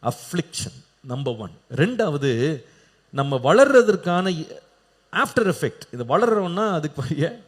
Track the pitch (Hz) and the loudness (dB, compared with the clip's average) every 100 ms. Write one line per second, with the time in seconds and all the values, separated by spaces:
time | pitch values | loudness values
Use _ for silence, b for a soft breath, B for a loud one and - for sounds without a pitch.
0 | 117 123 - 175 - - - - _ _ | -4 -6 -6 -6 -6 -8 -10 -12 _ _
1 | 135 127 135 117 101 82 _ 123 175 247 | -12 -6 -4 -6 -10 -14 _ 0 0 2
2 | 214 143 139 117 135 151 - b b b | -2 0 0 2 0 -2 -10 b b b
3 | _ 139 139 135 127 196 277 262 214 196 | _ -6 -2 0 4 6 8 6 6 2
4 | - 175 185 170 160 - _ _ _ _ | 0 0 0 -4 -8 -14 _ _ _ _
5 | _ - 269 - 214 170 131 - - 120 | _ -4 0 0 0 0 -4 -6 -16 -12
6 | 120 156 233 214 185 175 220 180 151 143 | 0 2 4 2 0 -2 -2 -2 -4 -6
7 | 131 147 156 240 | -6 -2 -2 -4